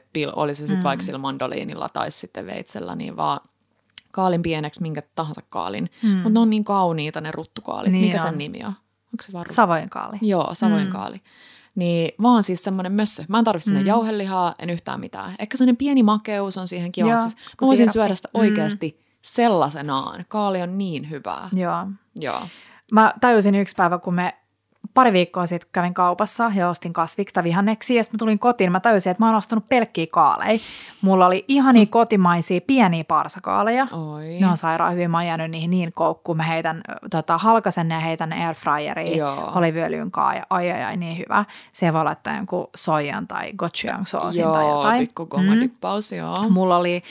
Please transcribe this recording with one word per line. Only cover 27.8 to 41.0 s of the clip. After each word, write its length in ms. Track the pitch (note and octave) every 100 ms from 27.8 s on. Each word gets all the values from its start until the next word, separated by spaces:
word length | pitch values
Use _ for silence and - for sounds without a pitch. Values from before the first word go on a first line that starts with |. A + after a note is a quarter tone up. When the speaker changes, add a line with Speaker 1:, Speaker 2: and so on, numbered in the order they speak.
| - A#3+
Speaker 2:
ja 60 |
sit 100 | A3
mä 40 | A3
tulin 220 | A3 G#3
kotiin, 320 | A#3+ A#3+ F3+
mä 80 | F#3
tajusin, 320 | A#3 G3+ F#3
että 120 | F3+
mä 40 | A3+
oon 80 | A3
ostanut 280 | - A3+ -
pelkkiä 380 | B3+ A3+ - D#3+
kaaleja. 480 | F3 C#3+ - - A3 - - - -
Mulla 240 | F#3+ F#3+ F3+
oli 200 | F#3 -
ihania 360 | C#4 C4 A#3+
Speaker 1:
Hmm. 60 | G#3
Speaker 2:
kotimaisia 720 | A#3 A3+ G#3 F3+ E3+ D#3+ F3+ -
pieniä 360 | C4+ F#3+ E3+
parsakaaleja. 840 | D#3 D#3 D3+ F#3 - F#3+ G#3+ B3 B3+
Speaker 1:
Oi. 460 | E3 D#3 D3+ D#3 F3
Speaker 2:
Ne 80 | F#3+
on 100 | E3
sairaan 360 | D#3+ E3 F3
hyvin, 180 | F3 F3
mä 60 | E3
oon 100 | E3+
jäänyt 240 | D#3+ D#3+
niihin 180 | E3 E3+
niin 240 | F#3 E3+
koukkuun. 440 | - E3 E3 - D#3+
Mä 60 |
heitän, 380 | E3 E3 E3 D#3+ -
ö, 60 | - -
tota, 260 | D#3+ - E3
halkasen 500 | G#3+ A3+ G#3 F3 E3
ne 60 | D#3+
ja 40 |
heitän 320 | E3 D#3+ D#3+
airfryeriin 840 | E3+ E3+ D#3 D#3+ D3 D3 D#3+ E3 E3
Speaker 1:
Joo. 340 | C#3+ C#3 D#3 F3
Speaker 2:
oliiviöljyn 560 | E3+ D#3+ D#3+ D#3+ E3
kaa, 220 | - -
ja 100 | - -
ai, 220 | F#3 F3
ai, 120 | F3+
ai, 140 | G3+
niin 200 | F3+